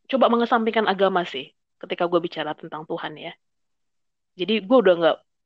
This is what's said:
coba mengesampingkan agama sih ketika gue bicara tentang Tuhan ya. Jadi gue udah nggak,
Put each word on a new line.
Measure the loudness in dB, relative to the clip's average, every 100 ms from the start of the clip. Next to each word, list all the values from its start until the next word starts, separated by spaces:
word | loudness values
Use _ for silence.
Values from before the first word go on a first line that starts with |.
| -4
coba | 0 2
mengesampingkan | 2 2 0 0 0 0
agama | 2 0 0 -4
sih | -8 -14 _ _ _
ketika | -10 -4 0
gue | 0
bicara | -2 -6 -8
tentang | -8 -12 -14 -10
Tuhan | -10 -10 -12
ya. | -16 -18 _ _ _ _ _ _ _ _ _ -8
Jadi | -2 -2
gue | 2 4
udah | 6 4
nggak, | 4 0 _ _